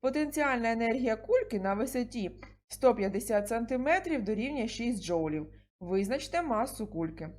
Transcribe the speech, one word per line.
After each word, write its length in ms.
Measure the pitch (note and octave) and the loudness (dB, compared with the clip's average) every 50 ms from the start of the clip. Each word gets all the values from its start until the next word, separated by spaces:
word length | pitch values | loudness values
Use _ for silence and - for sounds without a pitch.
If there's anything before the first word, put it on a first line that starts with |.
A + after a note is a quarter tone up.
Потенціальна 680 | - C4 C4 D4+ D4+ D4 D4 D#4 D4 C#4+ C4 A#3+ A#3 A3+ | 0 0 2 2 0 0 0 2 2 2 2 2 2 2
енергія 440 | A3+ A3+ A#3 A#3 A3+ C4+ B3 B3+ A3 | 2 2 2 2 2 2 2 0 0
кульки 440 | A3 - - G#4+ B4+ B4+ - - G3+ | 0 0 2 2 2 4 2 -2 -2
на 140 | F#3+ G3 G3 | 0 0 0
висоті 580 | G3+ A3+ C4 - B3+ B3 A3+ - A#3 G3+ F3 - - - - - _ _ _ | 0 0 -2 0 -2 -4 -2 -4 -4 -4 -4 -6 -8 -18 -20 -20 _ _ _
сто 280 | - - - B3+ B3 | -10 4 6 6 6
п'ятдесят 520 | A#3+ G3 F#3+ F#3+ G3+ B3 - A3+ G#3 G#3 G#3 | 6 2 0 0 -2 -2 2 2 2 2 2
сантиметрів 760 | A3+ A#3 A#3+ A3+ C4 B3+ B3+ C#4+ E4 F#4+ F#4 F4+ D#4+ C#4 G#3 | -2 -2 -2 0 -2 0 2 4 2 2 2 0 -2 0 0
дорівнює 440 | F#3+ G#3+ G#3 A3 C4+ D4+ C#4+ A3 A#3 | 0 -2 -2 -2 -2 -2 -2 -2 -2
шість 360 | - - A#3 A#3+ A#3+ G3+ E3+ | -2 -2 -2 -2 -2 -2 -2
джоулів. 500 | D#3+ F3 E3+ D#3+ D#3 D3+ D#3 D3+ D#3 - - - _ _ _ | -2 0 0 0 0 -2 -4 -6 -8 -12 -20 -20 _ _ _
Визначте 640 | F#3 E3 F#3 G3 G3+ G3 B3 C#4+ - - - E4+ | -8 -2 0 0 0 0 -2 -4 -4 -2 -2 -2
масу 460 | F4 D#4 A#3+ G#3+ A#3 C4+ - - A3+ G3+ | 0 0 0 0 0 -2 -4 -8 -8 -6
кульки. 420 | - D#3+ E3 D#3+ D#3+ - E3 D#3 - | -4 -4 -4 -4 -4 -8 -12 -12 -12